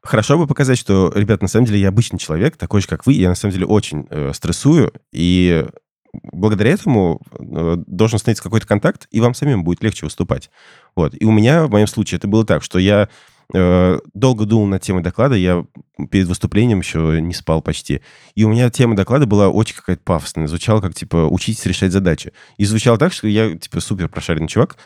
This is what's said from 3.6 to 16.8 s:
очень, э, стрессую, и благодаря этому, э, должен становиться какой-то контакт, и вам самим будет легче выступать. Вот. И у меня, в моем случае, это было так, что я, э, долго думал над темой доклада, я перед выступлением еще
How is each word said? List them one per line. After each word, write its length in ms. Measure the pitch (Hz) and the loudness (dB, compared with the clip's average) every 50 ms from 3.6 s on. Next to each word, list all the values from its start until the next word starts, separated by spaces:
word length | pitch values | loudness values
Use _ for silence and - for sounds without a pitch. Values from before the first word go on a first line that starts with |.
| 90 | 0
очень, 420 | - 107 104 - - 80 73 - - | 0 0 0 0 -2 -6 -10 -8 -8
э, 240 | - 76 73 67 73 | -8 -6 -6 -6 -6
стрессую, 580 | - - 80 85 - - 135 160 165 110 - - - _ _ - | -6 -4 -4 -4 0 2 2 4 4 2 0 -2 -8 _ _ -6
и 520 | - 87 87 90 90 90 90 85 80 - 64 - - _ _ _ _ _ _ - - - | -2 0 2 2 2 2 2 2 0 -2 -4 -10 -18 _ _ _ _ _ _ -20 -18 -18
благодаря 480 | - - 90 95 107 - 95 104 120 | -14 -6 -2 -2 0 0 2 2 0
этому, 500 | 175 208 - 202 131 107 95 85 76 - - _ - - | 0 0 0 0 2 2 2 2 0 -4 -8 _ -20 -18
э, 380 | - - - 76 82 82 85 87 - | -14 -10 -6 -4 -2 -2 -2 -2 -4
должен 320 | - - 90 107 113 113 104 | -4 -2 0 0 2 0 0
становиться 240 | - - 110 - - | -2 -2 -2 -4 -4
какой-то 240 | 117 110 113 - | -4 -4 -2 0
контакт, 400 | - 107 104 - 170 - - - _ | 0 -2 0 0 -2 -4 -4 -8 _
и 80 | - 113 | -4 -2
вам 120 | 113 120 123 | -2 -2 -2
самим 300 | - 135 147 135 98 82 | -2 -2 -2 0 0 0
будет 200 | 85 87 - - | -2 -2 -2 -2
легче 220 | 110 98 - - | -4 -4 -4 -8
выступать. 440 | 78 - - 104 - - - - - _ _ _ - - _ _ _ - | -8 -6 -6 -4 -4 -4 -6 -8 -14 _ _ _ -20 -20 _ _ _ -4
Вот. 180 | - 82 73 - - | -2 -2 -2 -2 0
И 60 | - | 2
у 60 | 110 | 4
меня, 340 | 110 107 107 120 147 170 160 | 4 4 4 4 4 2 2
в 60 | 139 | 2
моем 160 | 104 104 107 | 2 2 2
случае, 300 | 101 - - 101 - - | 2 0 -4 -4 -4 -4
это 100 | 85 - | -6 -2
было 180 | 101 101 110 113 | 0 0 0 2
так, 180 | 104 95 73 - | 2 0 -2 -2
что 160 | - - 92 | -2 0 0
я, 300 | 92 98 104 101 101 - _ _ _ _ _ _ _ - - | 2 4 4 2 2 0 _ _ _ _ _ _ _ -4 0
э, 460 | 95 90 90 90 90 90 90 90 - - - - | 0 2 4 4 4 4 2 0 -2 -4 -10 -4
долго 320 | 101 117 131 127 104 107 | 0 2 2 2 2 0
думал 200 | 104 113 110 104 | 2 2 2 2
над 140 | 98 98 92 | 2 -2 -2
темой 220 | - - 95 92 85 | -4 -2 -2 -2 -2
доклада, 320 | 87 - - 117 143 131 | -2 -2 0 0 2 2
я 280 | 98 90 90 90 87 - - - - - _ _ - - - | 2 2 2 0 0 -2 -6 -12 -20 -20 _ _ -12 -6 -2
перед 160 | - 98 95 | 0 0 2
выступлением 520 | 85 90 - - - - 101 113 123 110 | 0 -2 -2 -4 -2 0 2 2 2 2
еще 400 | 92 | 0